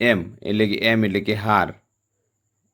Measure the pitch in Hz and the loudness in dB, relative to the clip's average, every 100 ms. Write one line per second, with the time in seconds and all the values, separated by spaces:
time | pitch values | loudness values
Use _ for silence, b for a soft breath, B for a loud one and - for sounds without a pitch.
0 | 120 104 87 - - 104 107 - 113 113 | 0 0 -2 -10 -6 -2 0 0 0 2
1 | 107 98 101 107 107 104 82 - _ _ | 0 0 -2 -4 0 2 0 -6 _ _
2 | _ _ _ _ _ _ _ | _ _ _ _ _ _ _